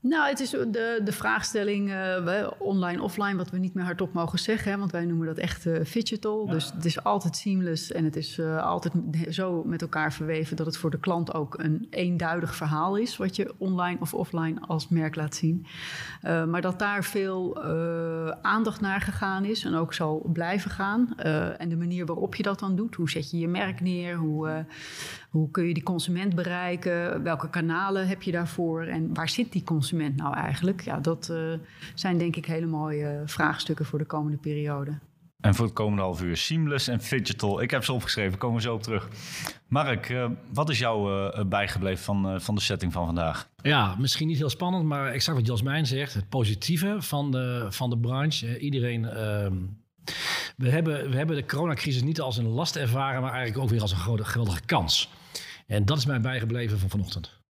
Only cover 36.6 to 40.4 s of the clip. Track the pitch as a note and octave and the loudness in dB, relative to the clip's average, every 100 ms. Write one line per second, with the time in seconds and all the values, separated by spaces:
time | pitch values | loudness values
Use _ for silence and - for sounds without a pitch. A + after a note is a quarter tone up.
36.6 | D#3 C#3 B2 A#2+ - C3+ - E3 G#2 G2 | 2 2 0 0 0 0 0 0 0 0
37.6 | A#2 C3+ G#2+ B2+ - - G2 F#2+ B2 A#2 | 0 0 0 -2 0 0 0 0 0 0
38.6 | A#2 A2+ A2+ G#2 G#2 - - - - - | 0 -2 -2 -2 -2 -12 -10 -8 -8 -8
39.6 | _ C#3 C#3+ A#2 - B2+ A#2+ A#2+ | _ 2 2 0 0 -2 -2 -4